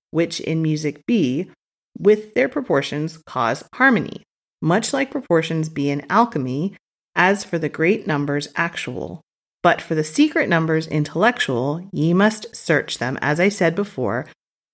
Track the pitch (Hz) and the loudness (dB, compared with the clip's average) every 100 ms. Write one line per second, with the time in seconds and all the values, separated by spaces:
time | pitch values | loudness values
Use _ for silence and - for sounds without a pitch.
0 | _ 160 165 165 - 160 160 151 151 - | _ -2 -2 -2 -4 0 0 0 -2 -6
1 | - 233 135 135 185 _ _ _ _ - | 0 2 2 0 -6 _ _ _ _ 0
2 | 196 214 214 240 262 294 254 143 143 147 | 4 4 2 -2 0 -2 0 0 0 -4
3 | 156 156 - 135 117 131 - - 262 214 | -4 -6 -8 -2 -2 -2 -6 2 4 4
4 | - - _ _ _ - 156 190 220 269 | 0 -10 _ _ _ -4 2 2 2 -4
5 | 277 285 - 170 160 160 156 156 143 143 | -2 -4 0 0 0 -2 -4 -2 -2 -2
6 | - 202 240 156 127 135 190 - _ _ | 0 2 2 0 -4 -2 -4 -6 _ _
7 | _ - 180 202 - 170 151 - 165 151 | _ 2 4 2 0 -4 -4 0 0 0
8 | - 147 143 143 143 - 170 - - 120 | 0 -2 0 -2 -4 -4 -4 -4 -8 -8
9 | 71 90 _ _ _ _ 175 - - 156 | -8 -10 _ _ _ _ 2 2 0 -2
10 | 156 - 302 330 - 165 160 160 160 156 | 0 4 4 4 2 2 2 -2 0 -2
11 | 147 160 220 240 - 120 131 160 190 151 | -2 2 2 2 -2 -2 -2 -4 -6 -2
12 | 156 175 214 214 - - - 151 - - | 2 4 2 2 -10 -6 0 0 0 -6
13 | 123 135 143 151 196 202 165 175 202 - | -4 -2 -2 2 0 2 0 0 -6 -4
14 | 113 113 151 - _ _ _ | -2 -2 -6 -16 _ _ _